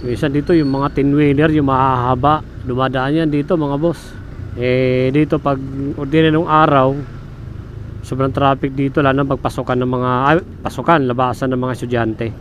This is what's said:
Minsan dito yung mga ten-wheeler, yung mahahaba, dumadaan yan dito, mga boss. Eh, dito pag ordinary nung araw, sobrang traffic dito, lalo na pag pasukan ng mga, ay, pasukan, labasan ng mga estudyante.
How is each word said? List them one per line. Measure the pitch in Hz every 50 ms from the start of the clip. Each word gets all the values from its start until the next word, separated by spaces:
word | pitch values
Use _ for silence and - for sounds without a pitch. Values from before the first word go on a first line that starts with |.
| -
Minsan | 123 120 110 - 151
dito | 139 147 139 - 180
yung | 160 151 139
mga | 135 135 139 147 -
ten-wheeler, | 139 139 143 143 147 151 143 139 139 151 165
yung | 156 151 143
mahahaba, | 139 135 131 131 135 131 127 120 123 131 123 123 143 151 156 - - - - -
dumadaan | 131 123 127 131 131 127 135 127 135 147 160
yan | 165 156 147
dito, | 147 143 143 190 165
mga | 151 143 143
boss. | 143 156 170 147 - - - - - - - - - - - -
Eh, | 120 120 127 127 127 131 127 127 127 127 127
dito | 131 147 151 143 160
pag | 151 135 147 139 135 135 135 135 135 139 139 - -
ordinary | 143 135 143 160 160 160
nung | 156 156 175
araw, | 165 156 156 156 156 147 139 131 135 135 143 139 - - - - - - - - - - - - - - - - - - - -
sobrang | - 127 127 135 139
traffic | 131 139 139 139 139 135 - 139
dito, | 135 135 139 135 131 165 147
lalo | 135 131 139
na | 143
pag | 135 139 127 -
pasukan | 123 - 135 127 - 127
ng | 123 127 127
mga, | 127 123 127 127 127 123 131 143
ay, | 156 175 190 - - - -
pasukan, | - - - 120 - 170 156 135
labasan | 123 120 123 127 123 120 - 135 131
ng | 127 123
mga | 123 127 127
estudyante. | - - 123 123 120 117 110 110 104 117 113 113 -